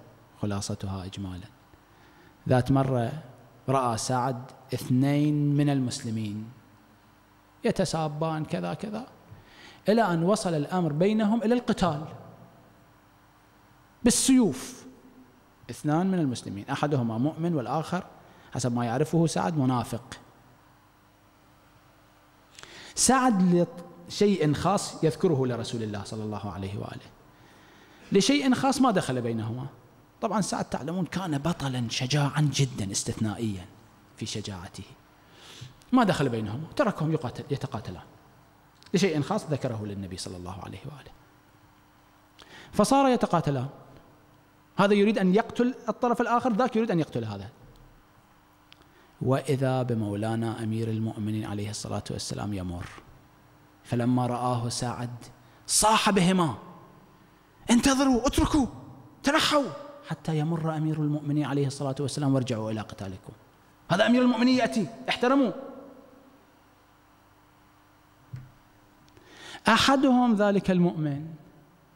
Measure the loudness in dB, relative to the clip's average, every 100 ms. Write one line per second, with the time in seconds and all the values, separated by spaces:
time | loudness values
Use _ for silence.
0 | -16 -20 -20 -8 -4 -4 -6 -8 -6 -8
1 | -10 -10 -10 -10 -14 -20 _ -20 _ -20
2 | -20 -20 -20 _ 0 2 4 2 2 0
3 | -2 -6 -14 -20 -20 -14 -2 0 2 -2
4 | -2 0 0 -4 -10 -18 -10 -8 0 2
5 | 4 2 2 2 2 2 2 2 -2 -4
6 | -6 -4 -4 -8 -10 -18 -20 -20 -20 _
7 | _ _ _ _ _ _ -2 0 0 0
8 | -4 -2 -4 -4 -4 -4 -4 -6 -8 -10
9 | -12 -20 -20 -20 -20 -20 -20 -8 0 2
10 | 4 2 2 2 2 -2 0 0 0 2
11 | 2 2 2 2 2 0 0 0 0 -2
12 | -8 -14 -18 -20 -20 -20 -20 _ _ _
13 | _ _ _ _ _ _ _ _ _ _
14 | 2 4 6 6 6 2 -10 -16 -20 -20
15 | -20 -20 -20 _ _ _ -16 -6 0 0
16 | 2 0 0 -2 -8 -12 -6 -2 0 0
17 | 0 0 -2 0 -2 -2 -2 -4 -2 -6
18 | -6 -18 -20 -20 -10 -4 -2 0 0 0
19 | 0 2 2 0 -2 0 2 0 -2 -8
20 | -10 -20 -20 _ _ _ _ _ _ _
21 | _ _ _ _ _ _ _ _ _ _
22 | _ _ _ _ _ -20 -20 -20 -14 -2
23 | 4 6 6 4 4 4 2 -2 -18 -20
24 | -12 2 2 4 2 2 2 0 -2 -2
25 | -2 2 0 2 0 -2 -6 -6 -6 -6
26 | -8 -8 -6 -6 -8 -8 -8 -8 -10 -12
27 | -18 -20 -20 -20 -20 -20 -20 -20 -20 -20
28 | 0 2 4 2 2 2 2 4 4 4
29 | 0 -2 -2 -2 -4 -6 -10 -14 -20 -20
30 | -20 -8 -4 -2 -2 -4 -4 -6 -6 -4
31 | -4 -4 -4 -2 -2 -2 -4 -4 -4 -4
32 | 0 0 0 2 0 2 -2 -2 -6 -4
33 | -4 -2 -4 -2 -4 -6 -12 -20 -20 -20
34 | -20 -12 -8 -8 -8 -12 -14 -16 -16 -18
35 | _ _ -20 -20 -20 -18 -20 -18 0 2
36 | 4 2 0 -2 -4 -6 -8 -2 -2 0
37 | -2 -2 -4 -10 -8 -6 -6 -8 -10 -14
38 | -16 -20 -20 -20 _ _ _ _ -4 0
39 | 2 0 0 -2 -2 -4 -4 -6 -6 -8
40 | -8 -10 -10 -10 -12 -12 -14 -14 -14 -16
41 | -20 -20 _ _ _ _ _ _ _ _
42 | _ _ _ _ -20 -20 -8 2 4 6
43 | 6 4 2 0 0 -2 -4 -10 -20 -20
44 | -20 _ _ _ _ _ _ 0 4 6
45 | 4 4 4 4 2 0 -2 -2 -8 -2
46 | 0 0 2 0 0 0 0 0 0 0
47 | 0 -4 -6 -8 -12 -18 -20 -20 -20 -20
48 | _ _ _ _ _ _ _ -20 -20 _
49 | _ -6 -2 0 0 0 2 0 0 -2
50 | -2 -2 -2 -2 -4 -4 -4 -2 -2 -2
51 | -4 -4 -4 -4 -4 -6 -6 -8 -8 -8
52 | -6 -8 -6 -6 -6 -6 -6 -8 -10 -14
53 | -20 -20 -20 _ _ _ _ _ -4 -2
54 | 2 2 0 -2 -2 -2 -4 -4 -6 -6
55 | -8 -10 -18 -20 -20 -20 -2 2 6 6
56 | 4 4 4 4 2 -2 -12 -20 -20 -20
57 | -20 -20 -20 _ _ _ 2 4 6 4
58 | 4 4 2 2 2 2 0 -4 -18 -20
59 | -20 -6 0 2 4 2 0 -6 -14 -18
60 | -10 -8 -2 0 0 0 -2 -2 -2 0
61 | 0 0 0 -2 0 0 -2 -2 -4 -4
62 | -4 -2 2 2 2 -4 -4 -6 -8 -10
63 | -12 -12 -16 -20 _ _ _ _ -4 2
64 | 4 6 4 4 4 4 2 0 -4 -6
65 | -6 0 2 4 2 0 -12 -16 -18 -20
66 | -20 -20 -20 -20 _ _ _ _ _ _
67 | _ _ _ _ _ _ _ _ _ _
68 | _ _ -20 -20 -20 _ _ _ _ _
69 | _ -20 -20 -20 -20 -2 2 4 6 6
70 | 6 6 6 4 4 2 2 4 4 2
71 | -2 -4 -8 -14 -20 -20 -20 _ _